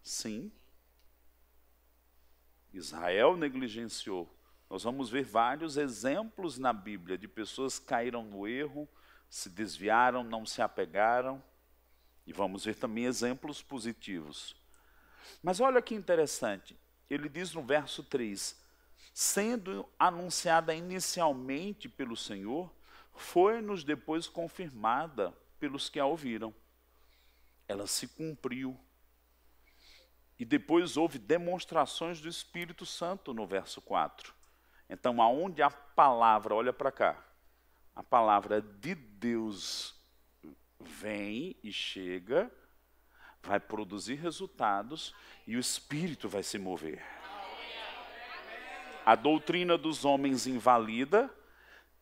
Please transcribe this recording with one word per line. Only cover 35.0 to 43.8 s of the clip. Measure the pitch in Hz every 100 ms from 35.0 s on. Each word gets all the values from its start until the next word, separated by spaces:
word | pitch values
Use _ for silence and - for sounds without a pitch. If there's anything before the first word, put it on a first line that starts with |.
| 135 117
aonde | 113 135 190 156
a | 143
palavra, | - - - 147 120 113 110 107
olha | 107 123
pra | 127 135
cá, | - 101 76 - _ - _ _ _ - -
a |
palavra | - 123 110 104 101 107
de | 107 101 127
Deus | 185 117 101 117 117 110 98 - - - - _ _ _ _ 78 69 _ -
vem | - - 104 104 101 107 175 -
e | 107
chega, | 95 - 95 92 92 92 143 240 - - _ _ _ _ _ - -
vai | - 98
produzir | - 107